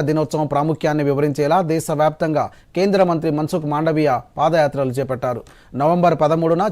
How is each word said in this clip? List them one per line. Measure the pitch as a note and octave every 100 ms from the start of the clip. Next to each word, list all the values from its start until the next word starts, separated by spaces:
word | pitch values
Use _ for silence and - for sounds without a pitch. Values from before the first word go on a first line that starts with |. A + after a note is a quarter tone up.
| D3
దినోత్సవం | D#3 D3+ D#3 D3 C#3+
ప్రాముఖ్యాన్ని | D#3 D3 D#3+ D3+ C#3+
వివరించేలా | C#3 D3 C#3 D3 F3 D#3+
దేశవ్యాప్తంగా | D#3+ D3+ D3+ D3+ D3+ D#3+ D3+ G#2 - _ E3+
కేంద్ర | G3 F#3+ F3+
మంత్రి | D#3+ E3 D3+
మన్సుఖ్ | D3+ F3+ D3 D3
మాండవీయ | D#3+ D#3 D3+ A#2+ - -
పాదయాత్రలు | D#3 E3 C#3+ C#3 C3 B2+
చేపట్టారు. | C3 B2 B2+ A#2 - - - B2
నవంబర్ | D3 F3 F3 D#3+ D3+
పదమూడున | E3 E3 E3+ G#3